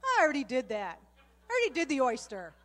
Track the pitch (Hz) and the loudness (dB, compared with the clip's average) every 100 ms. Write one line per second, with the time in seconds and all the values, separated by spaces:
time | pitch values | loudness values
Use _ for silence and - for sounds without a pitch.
0 | 523 494 311 285 269 254 254 214 190 165 | 2 4 4 2 -2 -2 -2 -6 -6 -10
1 | - _ - _ _ 494 466 302 330 277 | -18 _ -20 _ _ 0 0 0 -2 2
2 | 254 247 - 202 170 - | 2 0 -8 -12 -14 -18